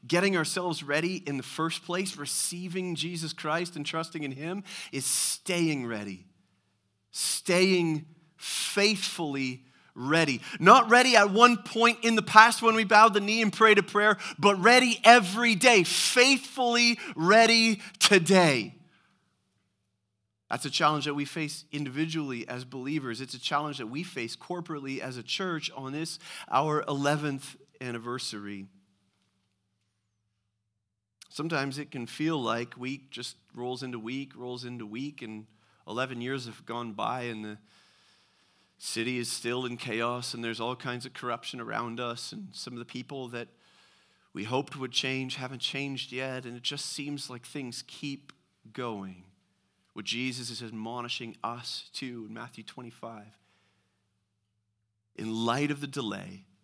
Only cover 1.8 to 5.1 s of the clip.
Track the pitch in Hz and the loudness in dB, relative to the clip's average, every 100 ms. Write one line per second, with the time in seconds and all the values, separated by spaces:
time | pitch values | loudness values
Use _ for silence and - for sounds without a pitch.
1.8 | - 175 190 147 143 - - 175 180 185 | -6 -6 -6 -8 -4 -2 -2 -4 -6 -6
2.8 | 180 165 165 175 160 - 156 165 175 165 | -4 -4 -6 -6 -8 -8 -4 -2 -4 -6
3.8 | 143 165 165 165 143 131 156 196 196 - | -6 -6 -6 -8 -8 -8 -8 -8 -10 -14
4.8 | - 139 131 | -10 -4 0